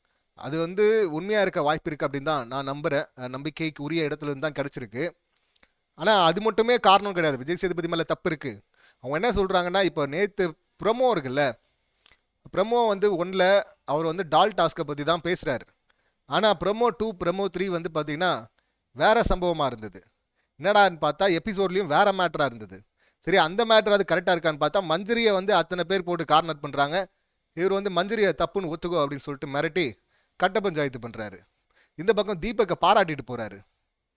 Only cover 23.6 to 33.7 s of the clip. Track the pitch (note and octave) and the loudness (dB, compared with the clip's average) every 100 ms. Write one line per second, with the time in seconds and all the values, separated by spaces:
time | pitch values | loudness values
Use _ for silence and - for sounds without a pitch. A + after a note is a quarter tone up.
23.6 | A3+ A3 G#3+ G3+ F3+ E3+ F#3 E3+ D#3+ D3 | 4 4 6 2 2 0 2 0 0 0
24.6 | D3+ G3+ E3 F#3 G#3+ A#3 A3+ F#3 G3 F3+ | 0 0 0 -2 0 2 2 2 2 2
25.6 | E3 F3+ E3+ F#3+ F3 E3+ D#3 D3+ E3 D3 | 0 -4 -2 -2 -2 -4 2 2 2 -6
26.6 | C#3+ C3+ C#3+ F3+ F#3 _ _ _ _ D#3+ | -6 -2 0 -2 -4 _ _ _ _ -4
27.6 | F#3 G3 G3+ E3+ G3+ A3 G3 D#3+ E3+ G3+ | -2 0 -2 -2 -2 0 0 0 -2 -2
28.6 | E3+ E3 F3 F3 C#3+ C#3 - C#3 D3 C#3+ | -4 -6 -4 -2 -2 -4 -10 -10 -6 -4
29.6 | D#3+ F3+ C#3 - _ _ _ - F#3+ G#3 | -2 -2 -2 -6 _ _ _ -4 -2 0
30.6 | G3 D3+ C#3+ B2+ A2+ A2 G#2 F#2 _ _ | -2 -2 -4 -6 -14 -10 -12 -12 _ _
31.6 | _ _ _ - F#3+ G#3 G3+ F3 G#3 A3+ | _ _ _ -6 0 0 0 -4 -4 0
32.6 | F#3 D#3+ E3+ A3 E3+ C#3 B2+ A#2+ G#2+ G2 | 0 2 4 4 4 -2 -8 -8 -10 -12
33.6 | _ | _